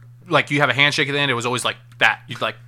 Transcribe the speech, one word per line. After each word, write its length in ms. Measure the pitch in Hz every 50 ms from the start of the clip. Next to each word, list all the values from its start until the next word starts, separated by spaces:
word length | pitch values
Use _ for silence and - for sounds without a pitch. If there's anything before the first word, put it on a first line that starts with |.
| - - - - - -
like, 220 | 165 143 131 -
you 100 | 147 143
have 80 | 143 131
a 60 | 120
handshake 340 | 123 143 147 139 - 151 135
at 40 | 143
the 60 | 143
end. 120 | 143 143
It 40 | 127
was 120 | 117 113
always 180 | 120 123 123 113
like 140 | 120 107 - - - - -
that. 200 | 123 113 104 - - -
You'd, 140 | 120 - -
like, 140 | 110 110 - -